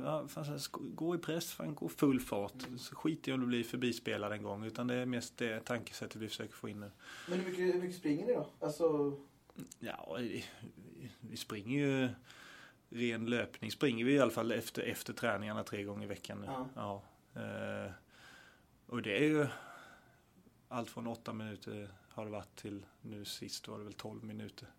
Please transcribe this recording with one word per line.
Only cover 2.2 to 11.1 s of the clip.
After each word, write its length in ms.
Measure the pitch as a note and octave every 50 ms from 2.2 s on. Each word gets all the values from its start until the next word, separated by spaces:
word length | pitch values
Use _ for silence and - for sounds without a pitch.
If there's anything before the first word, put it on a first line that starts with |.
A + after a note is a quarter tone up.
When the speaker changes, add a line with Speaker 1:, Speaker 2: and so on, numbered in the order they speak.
| - - G#2+ G2+ G2+ G2 - - -
Speaker 2:
Mm. 120 | B2+ - B2
Speaker 1:
Så 160 | - - -
skit 320 | - - D#3+ E3 D#3+ -
i 40 | C#3
om 80 | C3+ C3
du 60 | B2+
blir 180 | A#2+ B2 A#2+ A2+
förbispelad 680 | - - B2+ B2+ A#2+ A2+ - - A2+ G#2+ G2+ G#2 G2+
en 120 | G#2+ G#2 G#2
gång, 220 | G2+ G2+ G#2 A2
utan 220 | A2+ A2 A#2+ A#2+
det 60 | B2 B2
är 100 | B2 B2
mest 320 | B2+ B2 A#2+ A#2+ - -
det 220 | - B2 A#2 A2 A2+ A2+
tankesättet 500 | - A#2+ A2+ - - - - A2+ G#2 -
vi 120 | A2 A2
försöker 260 | G#2+ - - A2+ G#2+ -
få 160 | - - A2
in 100 | G#2 G#2
nu. 120 | G2+ G2 F#2+ - - - - - -
Speaker 2:
Men 120 | E3+ F3+ F#3
hur 60 | F#3 F#3
mycket, 260 | F3+ F3+ F#3 F3+ F3
hur 60 | F3+
mycket 160 | F3+ F3+ -
springer 280 | - - D3+ C#3+ E3 G#3
ni 80 | B3 A#3+
då? 140 | - - - - -
Alltså 540 | - D3+ D3+ - E3 D#3 D3 D3 C#3+ C#3+ C#3+ C#3 - - - - _ - - - - - - -
Speaker 1:
Ja, 360 | A#2 A2 - - - - - B2
vi, 260 | A#2+ G#2+ F2+ A2+ - - - - A2 - - - F#2+ - - - B2+ A#2